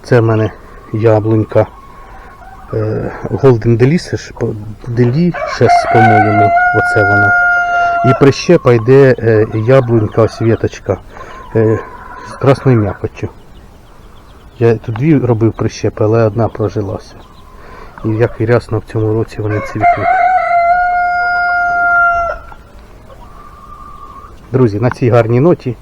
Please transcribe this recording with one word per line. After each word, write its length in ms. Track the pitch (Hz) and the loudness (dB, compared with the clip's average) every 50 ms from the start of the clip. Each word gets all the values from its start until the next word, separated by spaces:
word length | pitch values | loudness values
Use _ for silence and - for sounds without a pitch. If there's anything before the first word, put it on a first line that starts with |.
| - | 0
Це 160 | - 135 120 | 2 2 4
в 40 | 113 | 4
мене 280 | 113 110 110 110 - - - - - - - - - - | 4 2 2 0 -2 -4 -10 -20 -20 -20 -20 -16 -10 -6
яблунька, 720 | 110 107 117 107 107 104 110 113 110 104 - - 110 107 - - - - - - - - - - - - - - - - - - - - - - | 0 2 2 2 2 2 2 0 0 0 0 0 0 0 0 -6 -20 -20 -20 -20 -20 -20 -20 -20 -20 -20 -20 -20 -20 -20 -20 -20 -20 -16 -10 -8
е, 380 | 110 107 107 113 117 117 - - - - | -6 -6 -4 -6 -6 -8 -8 -10 -10 -8
Golden 540 | - - 98 - 135 123 113 104 117 120 | -8 -6 2 4 4 4 4 2 0 2
Delicious, 560 | 110 123 131 160 180 - - - 107 - - - | 2 2 0 0 -2 -2 -6 -10 -10 -10 -14 -10
по-, 220 | - - 113 113 104 104 113 107 - - | -8 -6 -6 -6 -8 -12 -14 -14 -14 -10
Delicious, 1040 | - 120 117 123 120 120 156 175 175 - - - - - - 123 - 698 698 - 698 698 | -8 -2 0 0 0 2 0 0 0 -2 -4 -8 -8 -2 0 2 4 4 2 2 2 2
по-моєму, 560 | 719 762 762 740 740 740 719 698 - - - 679 698 719 719 719 | 4 4 4 4 4 4 2 2 2 2 2 2 2 2 2 2
оце 280 | 719 - - 719 - - | 0 0 0 0 0 2
вона. 280 | - 719 698 - - - - - - - - - - - - - - - - - | 2 2 2 2 2 2 2 2 2 0 0 -2 -2 -2 -2 0 0 -2 0 0
І 140 | 127 127 - | 0 2 4
прищепа 540 | 143 139 127 - - - 175 160 - 131 120 | 4 2 2 0 0 2 2 2 4 2 2
йде, 420 | 117 107 123 131 139 139 131 120 | 2 4 4 6 6 6 6 4
е, 280 | - 113 113 113 107 107 107 - | 2 2 2 2 2 2 0 -2
яблунька, 680 | 110 107 117 131 135 123 117 117 113 107 92 - - | -4 2 4 4 4 4 2 0 0 0 0 0 0
ось 200 | 113 104 - - | 0 0 0 -2
віточка, 560 | 113 113 113 - - 107 - - - - 95 - - - - - - - - - - - - | 0 0 0 0 -2 -6 -6 -8 -6 -6 -6 -6 -6 -20 -18 -18 -18 -18 -18 -20 -20 -6 -2
е, 240 | 113 110 110 113 95 - - - - - - - - - - | 0 2 2 0 -2 -4 -12 -18 -20 -18 -18 -18 -18 -18 -18
з 60 | - | -10
красною 420 | - - 127 135 - - 135 123 | -2 2 2 2 2 2 2 2
м'якоттю. 520 | 113 104 101 - - - - - - - - - - - - - - - - - - - - - - - - - - - - - - - - - - | 2 2 -2 -4 -6 -10 -10 -8 -8 -12 -12 -12 -16 -20 -20 -20 -20 -20 -20 -20 -20 -20 -20 -20 -20 -20 -20 -20 -20 -20 -20 -20 -20 -20 -20 -6 0
Я 160 | 120 117 113 | 2 2 2
тут 200 | 110 - - 113 | 0 -4 -8 -6
дві 220 | 107 135 160 156 | -2 2 2 2
робив 360 | 127 120 117 117 107 110 110 - | 2 2 0 0 2 2 0 0
прищепи, 500 | - 110 110 - - - 104 - - 113 | -2 -6 -6 -6 -4 -6 -6 -2 0 0
але 200 | 104 110 113 117 | 0 2 2 2
одна 240 | 110 101 117 113 | 0 0 -2 -4
прожилася. 680 | 101 - - 110 98 92 110 101 98 101 101 - - - - - - - - - - - - - - - - - - - - - | -4 -4 -4 -6 -4 -4 -6 -8 -6 -8 -10 -12 -16 -20 -20 -20 -20 -20 -20 -20 -20 -20 -20 -20 -20 -20 -20 -20 -20 -18 -8 -6
І 40 | 110 | -4
як 320 | 110 107 120 110 - - | 0 0 0 -2 0 -4
рясно 380 | 113 110 120 117 - - 113 107 | -2 0 0 0 0 -2 -6 -6
в 120 | - - | -6 -6
цьому 220 | - 113 110 107 107 | -6 -4 -2 -2 -2
році 280 | 113 110 - - - | -2 -4 -6 -8 -8
вони 180 | 104 107 107 104 | -6 -4 -4 -4
цвітуть. 480 | - - - 107 - 698 698 - 622 698 740 762 698 740 740 719 679 679 698 698 698 698 719 719 719 719 719 719 719 698 719 719 719 698 698 - 698 698 719 719 698 698 698 - - - - 698 698 698 698 679 679 679 - - - - - - - - - - - - - - - - - - - - - - - - - 1077 1077 1077 - - - - - - - - - - - - - - - - | -6 -8 -6 -2 0 0 0 0 0 -2 0 2 2 2 0 0 0 0 0 0 2 2 0 0 0 0 -2 -2 -2 -2 -2 -2 -2 -2 -2 -2 -2 -2 -2 -2 -2 -2 -2 -2 0 0 2 2 2 2 0 -2 -4 -6 -8 -10 -14 -20 -20 -20 -20 -20 -20 -20 -20 -20 -20 -20 -20 -20 -20 -20 -20 -20 -20 -20 -20 -20 -20 -20 -20 -20 -20 -20 -20 -20 -20 -20 -20 -20 -20 -20 -20 -20 -20 -20 -14 -4
Друзі, 280 | - 131 127 110 104 104 | 0 2 2 2 0 -2
на 100 | 107 101 | -4 -4
цій 200 | - - 139 120 | -2 -2 0 2
гарній 300 | 120 120 113 110 120 123 | 2 2 2 2 2 2
ноті 360 | 139 175 170 - - 135 113 - | 2 2 2 0 -2 -10 -10 -10